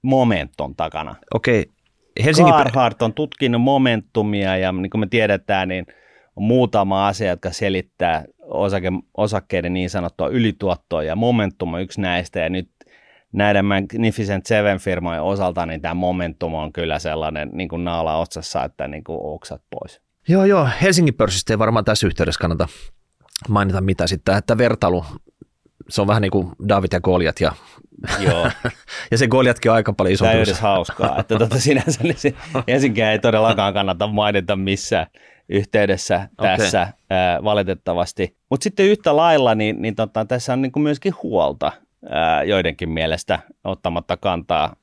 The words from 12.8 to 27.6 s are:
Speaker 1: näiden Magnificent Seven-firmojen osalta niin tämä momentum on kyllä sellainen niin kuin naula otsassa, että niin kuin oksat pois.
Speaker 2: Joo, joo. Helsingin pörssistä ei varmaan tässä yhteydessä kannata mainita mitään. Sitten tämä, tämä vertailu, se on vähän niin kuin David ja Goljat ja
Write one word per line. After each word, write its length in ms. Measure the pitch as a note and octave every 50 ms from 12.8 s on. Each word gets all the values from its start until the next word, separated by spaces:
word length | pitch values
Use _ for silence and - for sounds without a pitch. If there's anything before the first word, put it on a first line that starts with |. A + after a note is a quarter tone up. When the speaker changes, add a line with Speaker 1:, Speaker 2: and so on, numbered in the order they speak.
| - _ _ _ _ _ _ _ _ _
Speaker 1:
näiden 340 | - G2 G2+ G#2 G#2 G2+ G2
Magnificent 800 | G2+ G2+ G2 G2 G2 - A2+ A#2 A2+ G2+ - G#2+ G2 G2+ F#2+ -
Seven-firmojen 760 | - A2+ G#2+ G#2 G#2 G2 F#2 - G2 F2+ F2+ F2 F2 E2+ D#2+
osalta 440 | D2+ F2+ G2+ G2 G2 F2+ E2+ F2+ E2+
niin 160 | E2 E2 D#2
tämä 120 | C#2+ E2 E2+
momentum 600 | F2 F2+ F2+ F2+ F2+ F2+ E2+ D#2+ _ F2+ E2 D#2+
on 200 | D#2+ E2 E2 D#2+
kyllä 260 | F2 E2+ E2 D#2 D#2
sellainen 500 | - D#2+ D#2 D#2+ D#2+ D#2 D#2 D2+ D2+ - -
niin 160 | - F#2 E2+
kuin 140 | E2 E2+ F2
naula 340 | F2 E2+ E2+ E2 D#2+ D#2
otsassa, 460 | D#2+ E2 - - D#2+ D#2 - - E2 B1+
että 240 | - _ - D2
niin 160 | C2+ D2 D#2 -
kuin 160 | - E2 D2
oksat 400 | - D2+ D2+ E2+ - - - - _ _
pois. 320 | - - - - - _ _ _ _ _ _
Speaker 2:
Joo, 180 | - E3+ F#3+ F#3+
joo. 220 | G3 G3+ F#3 D3+ B2+ A#2 -
Helsingin 320 | D#3 G3 F3+ E3 E3+ D3 A#2
pörssistä 400 | - A2+ G2+ F#2 F#2+ - - A2+
ei 60 | G#2
varmaan 260 | A2 G#2+ - A2+ G2+
tässä 220 | A2 G#2+ - -
yhteydessä 320 | F#2 - - - E2 F2 -
kannata 280 | - E2 E2+ D#2 E2 D2+ - - - - - _ _ _ _ _ _ _ _ - - -
mainita 320 | G#2+ G2+ G2+ G2 F#2 F#2+
mitään. 260 | F#2 G2 F#2 - F2
Sitten 180 | E2+ F#2 E2+ _
tämä, 160 | - F#2+ G#2
tämä 160 | - - A#2
vertailu, 480 | A2 B2 A#2 A2+ - - F2 F2+ F2+ E2+ D2 D2+ - _ _ _ _ - _ _ _ _ _ _ _ - -
se 120 | - -
on 60 | G2+
vähän 140 | G2 G#2 A2+
niin 100 | G2+ F#2+
kuin 200 | F#2 G2+ F2+ F2 - _ - G#2
David 200 | G#2 G2 F#2+ F2+ -
ja 60 | F2+
Goljat 420 | E2+ F#2 F2+ F2+ E2+ D#2 - -
ja 100 | - D2+ D2+ -